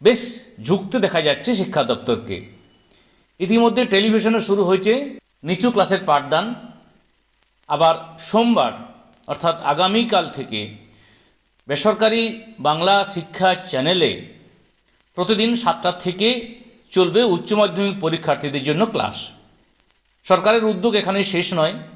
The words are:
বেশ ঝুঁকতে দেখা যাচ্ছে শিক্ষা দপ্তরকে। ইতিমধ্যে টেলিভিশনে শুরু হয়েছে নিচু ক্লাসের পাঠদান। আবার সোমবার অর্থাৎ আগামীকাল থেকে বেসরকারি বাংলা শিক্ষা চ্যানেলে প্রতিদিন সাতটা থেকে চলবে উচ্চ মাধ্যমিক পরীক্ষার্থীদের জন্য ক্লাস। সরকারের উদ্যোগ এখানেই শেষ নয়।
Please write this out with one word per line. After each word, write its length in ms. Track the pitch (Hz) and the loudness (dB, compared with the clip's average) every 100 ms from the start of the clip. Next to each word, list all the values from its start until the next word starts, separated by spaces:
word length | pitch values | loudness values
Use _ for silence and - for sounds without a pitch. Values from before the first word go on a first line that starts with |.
বেশ 420 | 185 247 - - - - | 2 2 0 -8 -14 -8
ঝুঁকতে 360 | 110 196 196 254 | -2 -2 0 -2
দেখা 220 | 190 165 | 0 0
যাচ্ছে 340 | 151 139 - | 0 0 0
শিক্ষা 300 | 220 190 156 | -2 -2 -2
দপ্তরকে। 600 | 123 120 - 113 - 90 - - _ _ _ _ _ _ _ - | 0 -2 -2 -4 -4 -12 -12 -20 _ _ _ _ _ _ _ -6
ইতিমধ্যে 460 | 175 226 233 233 | 0 4 4 2
টেলিভিশনে 560 | 247 196 214 220 220 226 | 2 2 2 2 2 0
শুরু 240 | 226 202 | 0 0
হয়েছে 540 | 185 190 190 247 285 - _ _ | 2 2 2 0 -2 -12 _ _
নিচু 260 | 151 180 240 | -6 -2 0
ক্লাসের 280 | 240 185 185 - | 2 2 0 2
পাঠদান। 480 | 147 135 156 208 240 - - _ _ _ _ _ _ _ _ - | 0 2 -2 -2 -6 -14 -20 _ _ _ _ _ _ _ _ -6
আবার 500 | 147 160 165 - - | 2 4 2 -4 -18
সোমবার 540 | - 214 240 214 127 - - - _ _ - | -2 2 4 4 2 -2 -14 -20 _ _ -10
অর্থাৎ 360 | - 170 160 | -4 -2 0
আগামীকাল 680 | 139 147 185 214 240 196 165 | 0 2 2 2 2 0 0
থেকে 340 | - 123 107 101 - - _ _ _ _ _ _ _ - | -6 -8 -8 -8 -12 -20 _ _ _ _ _ _ _ -8
বেসরকারি 720 | 143 214 214 220 226 226 226 - - | -2 0 2 2 2 0 -4 -14 -4
বাংলা 440 | 139 156 180 202 | -2 2 2 2
শিক্ষা 500 | 196 180 156 - 185 | 0 -6 -10 -2 0
চ্যানেলে 680 | 180 - 131 139 180 147 87 85 - - _ _ _ _ _ _ | 0 -2 -2 0 2 0 -2 -10 -20 -20 _ _ _ _ _ _
প্রতিদিন 420 | - 180 208 226 233 | -6 -2 0 0 0
সাতটা 360 | 180 165 175 | -2 -2 -2
থেকে 640 | 175 180 180 214 247 - - - - _ | -4 -4 -2 0 0 -6 -16 -20 -20 _
চলবে 340 | - 175 175 | 0 2 4
উচ্চ 280 | 240 170 - | 2 0 0
মাধ্যমিক 480 | 208 208 170 202 196 | 0 0 0 -4 -2
পরীক্ষার্থীদের 640 | 160 160 160 139 147 139 | -4 -2 -2 -2 -2 -4
জন্য 220 | 135 151 220 | -2 0 0
ক্লাস। 440 | 143 101 - - - _ _ _ _ _ _ _ _ | 0 -4 -6 -14 -18 _ _ _ _ _ _ _ _
সরকারের 400 | - 185 185 233 | 0 2 4 2
উদ্যোগ 300 | 220 190 220 | 2 0 0
এখানেই 300 | 208 180 196 | 0 0 -2
শেষ 300 | 196 175 175 | 0 -2 -2
নয়। 180 | 180 156 214 - | 0 0 -2 -12